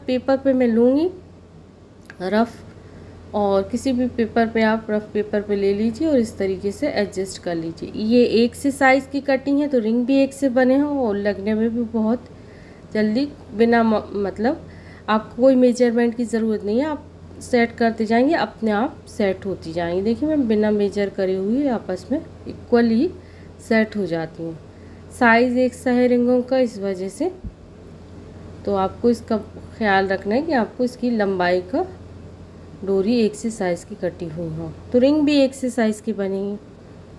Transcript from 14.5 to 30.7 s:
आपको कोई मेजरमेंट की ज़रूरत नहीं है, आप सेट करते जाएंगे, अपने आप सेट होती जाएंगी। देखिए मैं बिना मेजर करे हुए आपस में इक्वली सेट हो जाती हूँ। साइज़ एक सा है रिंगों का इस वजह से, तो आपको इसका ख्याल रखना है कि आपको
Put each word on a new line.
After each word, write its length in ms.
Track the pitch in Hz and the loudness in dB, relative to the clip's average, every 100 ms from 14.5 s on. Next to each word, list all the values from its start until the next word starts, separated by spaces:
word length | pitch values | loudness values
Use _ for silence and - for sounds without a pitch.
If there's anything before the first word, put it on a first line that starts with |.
| 320 - - - - - | -2 -8 -20 -20 -14 -2
आपको 340 | 220 - - | -2 -2 2
कोई 120 | 262 254 | 4 6
मेजरमेंट 580 | 247 233 240 233 233 226 | 6 4 2 4 0 0
की 80 | |
ज़रूरत 400 | 233 226 220 208 | -4 -2 0 -2
नहीं 140 | 190 226 | -2 -2
है, 80 | 311 | -2
आप 180 | 294 - - - - | -4 -10 -20 -20 -18
सेट 300 | - 240 233 | -2 0 0
करते 340 | - 226 226 214 | 2 -2 0 0
जाएंगे, 280 | 226 269 330 | 2 4 2
अपने 340 | 214 - 220 | -2 -2 -2
आप 260 | 202 294 - - | 0 -2 -6 -14
सेट 380 | - 196 190 196 | -2 -2 0 -6
होती 260 | 175 165 | -8 -6
जाएंगी। 300 | 165 170 180 | -4 -2 -2
देखिए 260 | 202 233 294 | -2 -2 0
मैं 180 | 311 233 | 0 2
बिना 220 | 214 214 | 2 2
मेजर 380 | 208 202 202 196 | 2 0 0 -4
करे 240 | 196 185 | -2 -2
हुए 340 | 190 196 247 285 | 0 0 0 0
आपस 380 | 214 - 185 - | -2 -4 -8 -4
में 60 | 294 | -6
इक्वली 920 | - - - - - 233 233 226 349 - - - - - | -6 -16 -16 -16 0 2 4 2 0 -4 -16 -20 -20 -20
सेट 360 | - 226 220 208 | 0 2 2 -2
हो 100 | 180 | -4
जाती 360 | 165 160 - | -4 -6 -8
हूँ। 140 | 165 160 - - - - - | -10 -10 -16 -20 -20 -20 -18
साइज़ 480 | - 240 233 254 247 | 2 6 6 4 2
एक 160 | 254 | 0
सा 160 | - 262 | 0 0
है 160 | 247 247 | 2 4
रिंगों 320 | 247 240 254 | 4 4 2
का 160 | 247 262 | 2 0
इस 200 | 240 196 | 0 -2
वजह 300 | 196 185 190 | -6 -4 -6
से, 200 | - 349 - - - - - - - - - - - - - | -4 -4 -4 -12 -16 -20 -20 -20 -20 -20 -20 -18 -18 -18 -10
तो 100 | - 196 | -4 0
आपको 340 | 190 - 240 | 0 0 0
इसका 260 | 233 - 220 - - - - | 0 -2 -4 -4 -14 -18 -2
ख्याल 300 | 214 190 190 | 2 4 2
रखना 260 | 190 202 | 0 0
है 80 | 233 | 0
कि 100 | 330 | 2
आपको 300 | 269 208 | 0 0